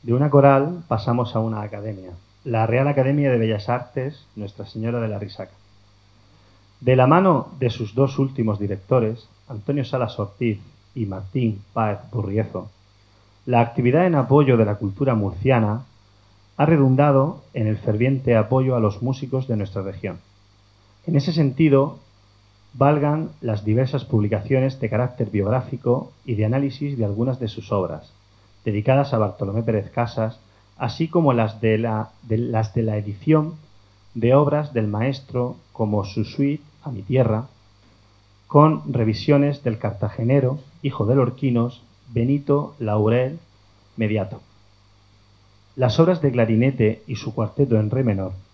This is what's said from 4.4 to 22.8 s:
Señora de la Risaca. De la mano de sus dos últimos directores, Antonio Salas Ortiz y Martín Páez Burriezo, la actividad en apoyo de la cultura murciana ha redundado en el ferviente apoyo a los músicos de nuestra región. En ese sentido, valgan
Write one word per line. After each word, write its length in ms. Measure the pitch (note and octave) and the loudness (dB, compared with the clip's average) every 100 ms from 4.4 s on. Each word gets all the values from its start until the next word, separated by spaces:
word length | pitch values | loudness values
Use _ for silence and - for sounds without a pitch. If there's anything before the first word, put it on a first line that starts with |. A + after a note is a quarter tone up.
| G2+ - G#2 | -14 -12 -14
Señora 340 | A2 A2+ A#2+ | -8 -6 -4
de 80 | A2+ | -4
la 120 | G2+ | -6
Risaca. 320 | G2+ - F#2+ _ _ _ _ _ _ _ _ _ _ _ _ _ | -10 -12 -16 _ _ _ _ _ _ _ _ _ _ _ _ _
De 140 | B2 B2+ | 2 4
la 100 | B2+ | 6
mano 440 | E3 F#3+ D3 - - | 6 6 2 -2 -4
de 100 | B2+ | -4
sus 240 | - G#2+ | -4 -6
dos 240 | G#2+ C3+ C3+ | 0 0 0
últimos 400 | C3+ C3+ A2 G2+ | -2 -2 -2 -2
directores, 720 | G2+ F#2+ - B2+ A2 A#2 - _ _ | -4 -8 0 0 0 -4 -14 _ _
Antonio 380 | A2+ G2+ C#3+ C3 | -14 -6 -4 -4
Salas 320 | C3 A2 - | -4 -4 -6
Ortiz 420 | G2+ - A#2+ G2+ - _ _ - | -8 -4 -2 -2 -8 _ _ -8
y 100 | G#2 | -6
Martín 560 | F#2+ F#2+ C3+ A#2 G2+ - | -6 -6 -2 -2 -4 -8
Páez 260 | - A2 G2+ - | -4 -2 -4 -6
Burriezo, 600 | A#2 F#2+ G#2 A2 F2+ F#2+ _ _ _ _ _ _ _ - | -6 -2 -2 -2 -6 -12 _ _ _ _ _ _ _ 0
la 160 | B2 | 2
actividad 460 | A#2 - B2 C#3+ F#3 | 2 2 2 4 4
en 80 | D#3 | 2
apoyo 420 | A#2+ C#3+ C#3 A#2+ | 4 4 6 4
de 80 | G#2+ | 4
la 120 | G#2 | 0
cultura 360 | G#2 G2 C3+ | -4 -2 0
murciana 720 | A2+ G2 F2 B2+ B2+ G#2+ A2 C3+ _ _ _ _ _ _ - | 0 -2 -2 2 2 2 -2 -8 _ _ _ _ _ _ 0
ha 80 | D3+ | 2
redundado 760 | D#3+ C3+ C3 D3 C3+ C#3+ G3 - | 4 4 4 4 4 2 -4 -12
en 140 | - G#2+ | -4 -2
el 100 | G#2+ | -2
ferviente 580 | - G#2+ B2+ C3+ C3 A2+ | -2 0 0 0 2 2
apoyo 400 | G#2+ C3 C3 B2 | 4 2 2 2
a 40 | |
los 240 | G#2+ G2 | 0 0
músicos 440 | A#2+ C3 C3 C3 C3 | -4 -4 -4 -4 -2
de 100 | A2 | -4
nuestra 260 | F#2+ G2 | -4 -8
región. 340 | F#2+ G2 G2+ E2+ _ _ _ _ _ _ _ _ - | -10 -8 -10 -12 _ _ _ _ _ _ _ _ -2
En 120 | D#3 | 0
ese 160 | E3+ | 0
sentido, 680 | E3 C#3+ C3 D#3+ C3+ C#3 - _ _ _ _ _ _ _ | 0 0 4 4 6 2 -4 _ _ _ _ _ _ _
valgan 560 | A#2+ | 0